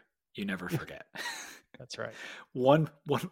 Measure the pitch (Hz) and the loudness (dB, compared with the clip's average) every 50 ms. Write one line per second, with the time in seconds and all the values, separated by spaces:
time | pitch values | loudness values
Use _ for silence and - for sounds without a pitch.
0 | - _ _ _ _ _ - - 101 98 95 - 90 90 165 - - - 71 - | -14 _ _ _ _ _ -10 -6 -4 -4 -4 -4 -4 -4 -4 -4 -4 -8 -12 -16
1 | - - - - - - - - - - - - - _ - - 127 - - 113 | -16 -14 -12 -10 -8 -8 -10 -10 -12 -16 -18 -20 -20 _ -20 -20 -16 -12 -8 -8
2 | 113 113 113 - - - - - - - - 131 123 131 143 160 156 - - _ | -8 -8 -8 -12 -14 -14 -16 -16 -18 -8 -2 4 8 8 8 8 6 2 -2 _
3 | _ 147 143 123 - 185 | _ 0 0 0 0 -4